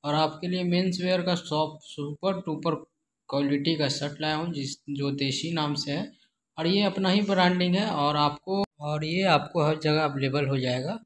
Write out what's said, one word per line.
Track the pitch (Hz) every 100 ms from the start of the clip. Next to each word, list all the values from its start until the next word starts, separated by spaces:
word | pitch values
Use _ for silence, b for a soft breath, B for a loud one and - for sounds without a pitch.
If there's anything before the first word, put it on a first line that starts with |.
और | 147
आपके | 151 156 - 180
लिए | 180
मेंस | 180 175 185 180
वियर | 180 185
का | 175
सॉफ्ट | 175 - 151 156 151
super | - - 143 147 190 180
duper | 165 147 165 156 - _ _ _ -
quality | 139 139 143 151 156
का | 139
shirt | - 147 -
लाया | 156
हूँ, | 156 170
जिस, | 151 139 - -
जो | 139 139
देसी | 139 139 135 165
नाम | 165 147
से | 143 -
है। | 147 214 B B _ _ -
और | 165
ये | 196
अपना | 202 190 190
ही | 196
branding | 196 190 180 180 180
है | 180 214
और | 160 143 151
आपको, | 147 147 - 196 202 _
और | 147 151
ये | 156 170
आपको | 190 151 - 170
हर | 147 156
जगह | 156 151
available | 151 139 135 139 135
हो | 139
जाएगा। | 127 127 139 226